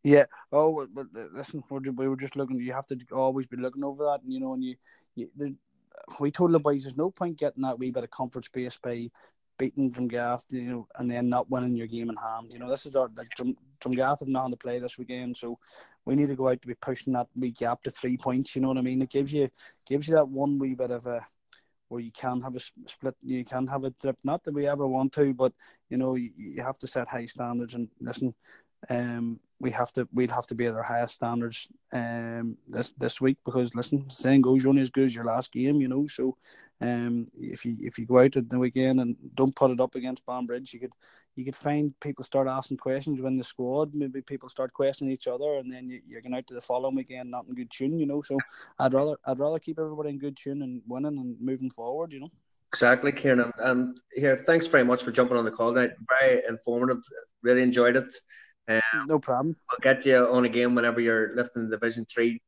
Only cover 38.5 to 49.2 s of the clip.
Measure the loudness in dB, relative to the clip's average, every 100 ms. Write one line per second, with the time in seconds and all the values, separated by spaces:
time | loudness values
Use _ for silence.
38.5 | 0 2 2 2 4 2 -4 -8 2 2
39.5 | 4 2 4 0 -2 -8 -8 -8 -8 -6
40.5 | -8 -8 -14 -14 _ _ _ _ -10 -10
41.5 | -4 -2 0 0 -4 -10 -10 -2 0 0
42.5 | -2 -6 -6 -2 -4 -2 -4 -2 -2 -4
43.5 | -8 -2 0 -2 -2 -4 -6 -10 -12 -10
44.5 | -8 -8 0 0 0 -4 -4 -4 -4 -2
45.5 | -2 -6 -12 -12 -14 -16 -16 -8 -8 -8
46.5 | -14 -2 -2 0 -2 -6 -12 -10 -10 -10
47.5 | -10 -10 -4 -2 0 0 -2 -2 -4 -4
48.5 | -12 -20 -2 2 2 0 -2